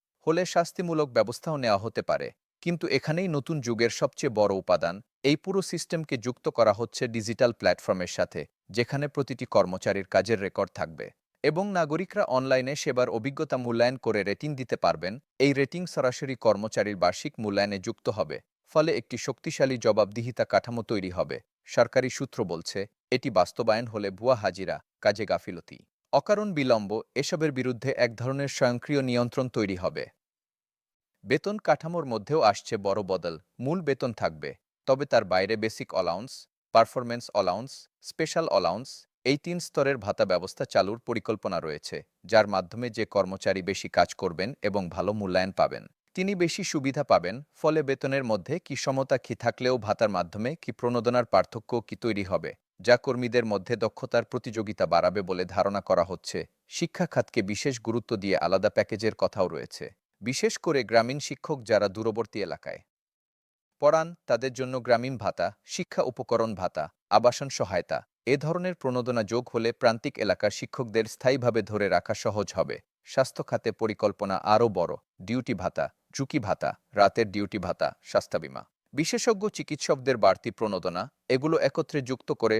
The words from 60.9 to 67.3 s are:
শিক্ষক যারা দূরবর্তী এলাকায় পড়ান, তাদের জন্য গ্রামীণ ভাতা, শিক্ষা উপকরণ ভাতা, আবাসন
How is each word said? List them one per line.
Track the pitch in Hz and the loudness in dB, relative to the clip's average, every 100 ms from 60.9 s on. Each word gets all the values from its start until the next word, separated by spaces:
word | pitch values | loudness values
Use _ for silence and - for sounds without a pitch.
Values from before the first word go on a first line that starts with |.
| 113 117 143 | 4 4 -4
শিক্ষক | - 143 - 143 | -8 -10 -8 -8
যারা | 107 104 101 | 2 2 2
দূরবর্তী | 95 110 107 110 107 | -2 -4 -2 -6 -6
এলাকায় | 87 73 - - _ _ _ _ _ _ _ _ _ - | -6 -8 -10 -14 _ _ _ _ _ _ _ _ _ 2
পড়ান, | 147 160 165 175 - | 4 4 0 -8 -2
তাদের | 117 131 | 0 0
জন্য | 123 127 131 | -4 -4 -4
গ্রামীণ | 117 117 127 127 | 2 2 2 -4
ভাতা, | 101 - 90 - - | -4 -2 -4 -4 -12
শিক্ষা | - 175 - | -8 -4 -2
উপকরণ | 131 - 123 117 113 | -2 -2 -2 0 0
ভাতা, | 92 90 80 73 _ - | -2 -4 -4 -8 _ 2
আবাসন | 104 120 | 4 4